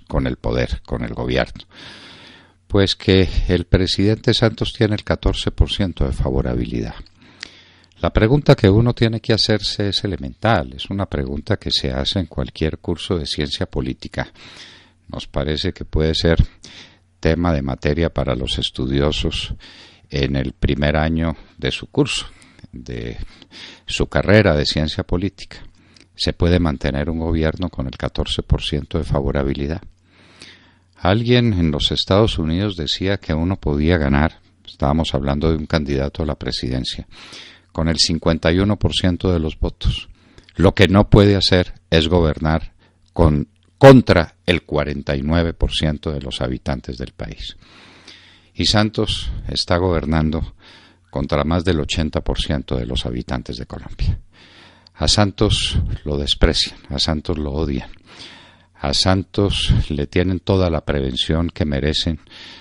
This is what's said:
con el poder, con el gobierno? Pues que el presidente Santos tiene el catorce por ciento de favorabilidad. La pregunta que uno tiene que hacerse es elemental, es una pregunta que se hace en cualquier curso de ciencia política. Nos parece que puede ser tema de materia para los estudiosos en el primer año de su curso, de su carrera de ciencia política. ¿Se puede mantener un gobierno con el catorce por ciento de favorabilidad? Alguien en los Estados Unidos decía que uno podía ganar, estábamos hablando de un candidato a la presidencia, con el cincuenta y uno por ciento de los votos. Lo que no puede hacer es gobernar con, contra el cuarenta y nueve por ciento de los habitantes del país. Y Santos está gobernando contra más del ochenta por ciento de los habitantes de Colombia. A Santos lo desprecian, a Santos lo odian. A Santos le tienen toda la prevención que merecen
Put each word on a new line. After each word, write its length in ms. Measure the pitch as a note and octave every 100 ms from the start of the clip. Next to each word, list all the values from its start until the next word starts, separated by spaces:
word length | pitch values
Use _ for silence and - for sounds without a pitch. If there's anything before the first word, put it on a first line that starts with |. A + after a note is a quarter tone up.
| -
con 180 | D#2+ C2
el 120 | B1
poder, 460 | A#1+ A#1+ B1 - -
con 180 | B1
el 100 | A#1
gobierno? 520 | A#1 B1 B1+ A#1+ - - - - - - - - - - _ -
Pues 300 | G#2 G2 -
que 320 | - F#2+ F2+ - -
el 160 | F2+ F2
presidente 680 | F#2 F#2 - G2 A2 -
Santos 380 | A2+ A2+ G#2+ A2
tiene 240 | - G#2+ G#2
el 80 |
catorce 480 | - E2 F#2+ F#2+ -
por 180 | - D#2+
ciento 360 | - G2 - C#2
de 80 |
favorabilidad. 840 | C2+ C#2+ C2 B1+ A#1+ A#1+ A#1 A1 - - _ - - - - - _ _ _
La 140 | E2+
pregunta 420 | - A2 D3 C#3+ C#3
que 140 | G2
uno 240 | G2+ A#2+
tiene 260 | A#2 A2+ A2+
que 140 | -
hacerse 560 | A2 - G#2+ - - G2+
es 120 | F#2 G#2
elemental, 680 | F2 C#2 - G#2+ G#2+ C2 C2+
es 120 | -
una 180 | G2 F#2+
pregunta 500 | D2 C2 D2 - G#2
que 140 | -
se 200 | D#2 C#2
hace 280 | B1+ C#2+ G2
en 80 | E2
cualquier 500 | - C2+ - D#2 -
curso 400 | - E2+ - F2+
de 80 | C#2+
ciencia 400 | - C#2+ - -
política. 680 | - B1+ B1+ - - B1 - - - - - _ _ -
Nos 180 | - -
parece 460 | - C#2+ D2+ F#2
que 100 | -
puede 320 | - D#2 D#2 D#2+
ser 260 | E2+ D#2+ - - - - - - _ _
tema 360 | - D#2+ F2
de 100 | D#2
materia 500 | C2+ B1+ D#2 D2 E2
para 220 | - C2 B1
los 240 | C2 -
estudiosos 960 | - - B1+ C#2 D2 D2+ - - - - - - - - -
en 240 | C#2+ C2+ C2+
el 180 | C2+
primer 420 | - C2+ C#2 C#2+ D2+
año 400 | D#2 D#2+ E2 D#2 - -
de 140 | C2
su 160 | - -
curso, 400 | - C#3+ - - - - _ -
de 460 | B1+ A#1+ A#1+ A#1 A1 - - - - - - -
su 180 | - -
carrera 500 | C#2+ - G#2+ G2 D2+
de 120 | D2
ciencia 360 | - D#2 -
política. 540 | - F2+ F#2+ - - - - - _ - - -
¿Se 180 | -
puede 260 | - E2+ F2
mantener 500 | E2 C#2+ C#2+ C2+ D2
un 80 | E2
gobierno 520 | E2 E2 D#2 D#2 F2
con 180 | - C2+
el 100 | A#1+
catorce 460 | C2+ - D2+ -
por 180 | - D2
ciento 380 | - D2 C#2+ E2+
de 60 | D2+
favorabilidad? 760 | D2 C2+ C#2 C2+ C#2 C#2+ E2 - - _ _ - - - - _ _ _ _
Alguien 560 | F2 G#2 A#2+ B2 A#2+
en 180 | F#2+ E2
los 200 | D2 -
Estados 460 | D2+ - F#2+ A2 -
Unidos 380 | D#2+ E2 G#2 F2
decía 420 | - - F#2 G2
que 160 | -
uno 260 | D#2 F2 F#2+
podía 380 | - D2 D2+ F2
ganar, 440 | C#2+ C#2 D#2+ - _ _
estábamos 520 | - - C#2+ D#2 D#2+ C#2
hablando 340 | C#2 D2 D#2+
de 80 | D#2+
un 80 | D#2
candidato 560 | E2 C#2 C2+ C#2+ -
a 60 | D#2
la 80 | C#2+
presidencia, 720 | C2 B1+ B1+ B1 B1 - - - - - - - _
con 160 | - E2
el 100 | D2+
cincuenta 540 | - E2 E2+ D#2+ E2
y 80 | F2
uno 180 | G2 G#2
por 160 | F2+
ciento 400 | - F#2 F2 F#2
de 60 | F2
los 180 | D#2 -
votos. 520 | F2 - - - - - _ _ -
Lo 220 | - G2 -
que 120 | F#2
no 220 | F#2+ G2+
puede 260 | - G2+ G2
hacer 380 | - F2+ F2+ - -
es 180 | E2 D#2
gobernar 640 | F2 E2 C#2+ D#2 D#2+ - - _ _ _
con, 340 | - E2 D2 - _ _ -
contra 560 | C#3 C3 - F2 E2 _ -
el 160 | F2
cuarenta 540 | - D2 C#2+ C#2+ C#2+ C#2+
y 80 |
nueve 300 | C#2 E2 E2+
por 200 | D#2+ -
ciento 380 | - D#2 D2 E2
de 100 | C#2+
los 180 | C2 -
habitantes 580 | B1 B1+ - C2 - C2
del 140 | B1+
país. 460 | - - - - - - - - - - - - - _
Y 140 | - F2
Santos 640 | G#2+ G#2+ G#2+ G#2+ - - - -
está 280 | C#2+ - F2
gobernando 800 | F#2 E2 D2 D#2+ D#2 D#2+ E2+ - - - - _ _
contra 340 | C#2+ C#2 D2+
más 220 | D2 F2 F2
del 140 | E2
ochenta 420 | C#2 - D#2 D#2+
por 180 | - C2
ciento 380 | - D2+ - C2
de 80 | A#1+
los 220 | B1 B1
habitantes 500 | A#1+ B1 B1+ B1 C2+
de 80 | -
Colombia. 540 | - - - - - - - - - - _ _
A 140 | - D#2
Santos 720 | - G#2 - G#2 - - - - -
lo 140 | D2+ D2
desprecian, 600 | C#2 - E2 D2+ - - -
a 100 | C#2
Santos 400 | - D#2+ - D#2
lo 120 | D2
odian. 380 | C#2 D#2+ C2 - - - - - - - - _ -
A 180 | C#2+
Santos 800 | C#2+ F#2+ F#2+ F2+ - G2+ - - - -
le 160 | D2 C#2+
tienen 340 | F2+ F2+ F#2
toda 300 | - G2 F2+
la 160 | D2+ -
prevención 640 | D2 C2+ B1+ - D#2+ E2+
que 160 | - D#2
merecen 540 | C#2 C#2+ D2+ - E2 - - - -